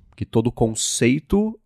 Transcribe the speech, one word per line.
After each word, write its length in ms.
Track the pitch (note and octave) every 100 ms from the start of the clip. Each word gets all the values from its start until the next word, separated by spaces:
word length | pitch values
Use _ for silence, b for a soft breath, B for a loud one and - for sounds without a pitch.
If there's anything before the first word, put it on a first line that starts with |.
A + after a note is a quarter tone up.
| _ -
que 100 | G#2+
todo 260 | A#2 A#2
conceito 1080 | - A2+ A2 - - A#2+ C#3+ - G3+ A3 A#3